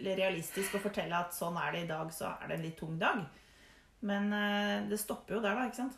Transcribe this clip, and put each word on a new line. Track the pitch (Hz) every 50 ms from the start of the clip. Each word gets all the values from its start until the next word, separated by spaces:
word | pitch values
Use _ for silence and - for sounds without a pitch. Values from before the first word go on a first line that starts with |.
| -
realistisk | 196 190 190 190 190 185 170 165 - - 196 196 196 -
og | 202 202
fortelle | 208 202 196 165 160 170 175
at | 175 175 -
sånn | - 180 170 175 185
er | - 147
det | 156 170 170
i | 160
dag, | 160 156 160 165 165
så | - - - -
er | - - -
det | 156 165
en | 160 160
litt | 165 -
tung | - 160 160 165
dag. | 202 277 370 226 165 - - - - - - - - - - - - - - -
Men, | - 202 202 202 202 208 208
eh, | 208 208 208 202 202 208 208 202 208 208 202
det | 208 214
stopper | - - - - - - 175 220
jo |
der | 226 202 202
da, | 240 254 240
ikke | - -
sant? | 247 269 -